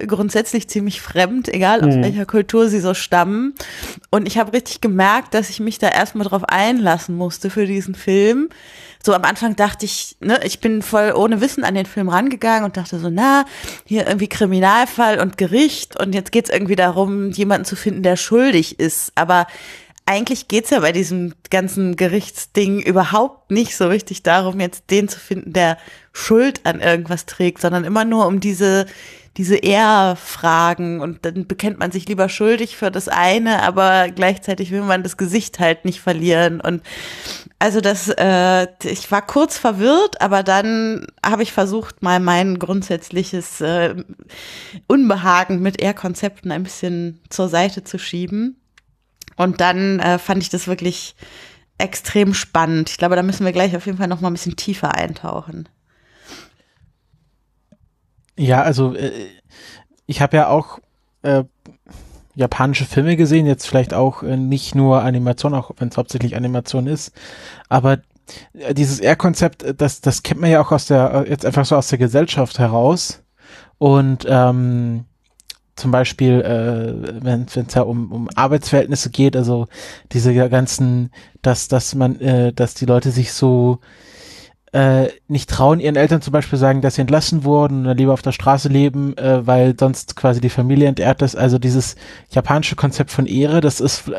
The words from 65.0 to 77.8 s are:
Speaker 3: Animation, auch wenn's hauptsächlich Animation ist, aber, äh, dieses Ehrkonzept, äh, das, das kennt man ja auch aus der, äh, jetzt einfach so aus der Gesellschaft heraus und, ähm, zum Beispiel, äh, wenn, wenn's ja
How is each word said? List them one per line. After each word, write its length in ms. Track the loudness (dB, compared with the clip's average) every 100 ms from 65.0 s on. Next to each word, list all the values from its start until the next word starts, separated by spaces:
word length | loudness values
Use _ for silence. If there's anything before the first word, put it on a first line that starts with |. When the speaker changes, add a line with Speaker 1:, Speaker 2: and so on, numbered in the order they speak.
Speaker 3:
Animation, 520 | 2 0 -2 -2 -2
auch 160 | -4 -6 -8
wenn's 180 | -6 -4
hauptsächlich 400 | -4 -4 -4 -4
Animation 500 | -4 -4 -4 -4 -2
ist, 260 | -4 -8 -18 -20 -20 -20 -20 -2
aber, 300 | 2 2 2 -2 _ -20 -20 -20
äh, 220 | -10 -4
dieses 260 | 0 0 2
Ehrkonzept, 640 | 2 4 2 2 0 -2
äh, 120 | -8
das, 280 | -2 -2 0
das 200 | -2 -2
kennt 180 | -4 0
man 100 | 4
ja 100 | 4
auch 120 | 4
aus 140 | 0 2
der, 380 | 2 4 2 -2
äh, 40 |
jetzt 140 | -2 -2
einfach 180 | 0
so 120 | 2 2
aus 120 | 0
der 100 | 0
Gesellschaft 600 | 2 2 2 0 -2 0
heraus 640 | 0 2 2 2 -4 -12 _ _ _ -20 -20 0
und, 480 | 4 4 4 0 0
ähm, 760 | 2 4 2 0 0 -2 -4 -8 _ _ _ -20 -20 _
zum 160 | -6 0
Beispiel, 520 | 2 0 2 2 4
äh, 800 | 2 -2 -2 -4 -4 -6 -10 -6
wenn, 220 | -4 -2 -4
wenn's 200 | -6 -2
ja 80 | 0